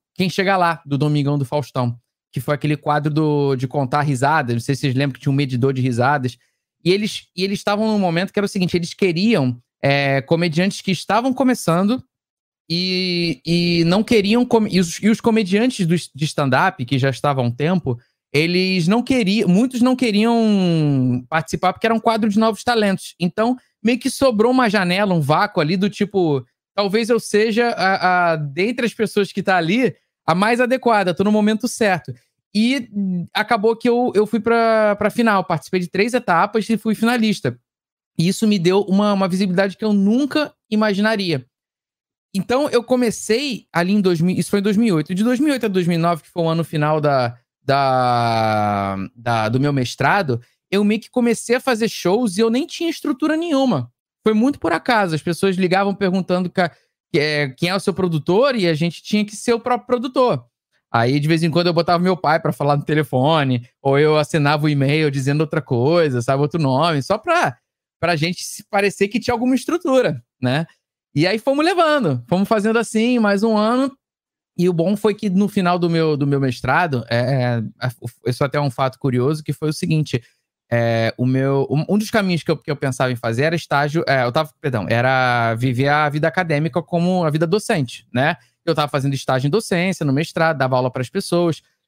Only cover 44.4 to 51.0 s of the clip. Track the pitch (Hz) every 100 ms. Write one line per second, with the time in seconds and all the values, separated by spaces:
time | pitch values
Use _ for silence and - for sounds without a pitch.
44.4 | - 202 196 202 233 160 151 185 226 247
45.4 | 302 262 226 185 175 170 170 160 - 180
46.4 | 165 165 160 156 147 156 147 135 120 120
47.4 | _ _ - 139 135 131 127 120 117 113
48.4 | 110 107 104 101 98 98 98 117 120 113
49.4 | 110 127 147 139 120 - 139 196 156 120
50.4 | - _ _ 190 208 214